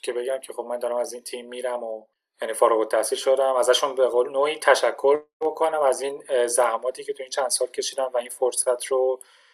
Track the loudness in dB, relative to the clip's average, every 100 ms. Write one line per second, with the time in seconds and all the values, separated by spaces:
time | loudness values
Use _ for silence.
0 | -6 -4 -4 -4 -6 -10 -8 -6 -4 -2
1 | -4 -8 -12 -12 -12 -8 -6 -4 -6 -10
2 | -14 _ _ _ -8 2 4 4 2 0
3 | 0 0 2 4 4 4 4 4 2 2
4 | 2 4 2 2 0 2 4 4 4 2
5 | 2 2 0 _ -6 -2 0 2 2 2
6 | -2 -8 -2 0 2 2 2 0 -4 -6
7 | -8 -10 -6 -4 -2 -2 -4 -4 -6 -4
8 | -2 -2 -6 -2 -2 0 0 -2 0 0
9 | 2 -2 _ _ _